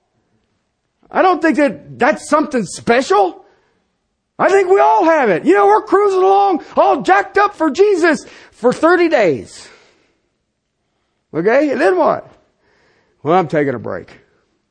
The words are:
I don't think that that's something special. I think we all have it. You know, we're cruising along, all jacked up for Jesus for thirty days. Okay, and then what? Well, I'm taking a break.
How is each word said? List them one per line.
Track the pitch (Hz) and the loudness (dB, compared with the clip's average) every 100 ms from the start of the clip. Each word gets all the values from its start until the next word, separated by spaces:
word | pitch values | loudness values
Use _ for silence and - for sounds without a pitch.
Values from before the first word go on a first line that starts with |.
| _ _ _ _ _ _ _ _ _ _ _ | _ _ _ _ _ _ _ _ _ _ _
I | - | -2
don't | 349 370 | 0 0
think | 320 254 | 0 0
that | 285 - - 131 | -2 -4 -14 -4
that's | 247 - - | -2 -2 -2
something | 294 302 254 185 | -2 -2 -4 -6
special. | - - 233 269 392 381 - _ _ _ _ _ _ _ _ _ - | -6 -2 0 0 0 0 -4 _ _ _ _ _ _ _ _ _ -4
I | 330 | 0
think | 392 359 | 2 2
we | 392 | 2
all | 403 440 330 | 2 2 2
have | 320 240 | 2 0
it. | 165 - | 0 0
You | |
know, | 392 403 | 2 2
we're | 427 | 0
cruising | - 381 415 381 | 0 0 0 0
along, | 381 392 403 349 - - | 2 2 0 -2 -4 0
all | 359 339 | 0 0
jacked | 202 381 381 392 | 0 0 0 -2
up | 415 - | -2 -2
for | 320 | -4
Jesus | 262 415 370 330 277 - - - | 0 0 2 0 0 -4 -20 -20
for | _ 233 | _ -2
thirty | - 311 359 349 | 0 2 2 2
days. | 294 196 127 87 - - - _ _ _ _ _ _ _ _ _ _ _ _ _ _ _ | 2 0 -2 -6 -20 -20 -20 _ _ _ _ _ _ _ _ _ _ _ _ _ _ _
Okay, | 143 180 247 294 | -4 0 0 0
and | 240 | 0
then | 349 370 | 0 0
what? | 269 156 - _ _ _ _ _ _ _ _ _ | 0 -2 -6 _ _ _ _ _ _ _ _ _
Well, | 139 175 | -2 0
I'm | 170 | 0
taking | 160 147 | -2 -4
a | 123 | -6
break. | 107 95 - - _ _ _ _ _ | -10 -12 -14 -20 _ _ _ _ _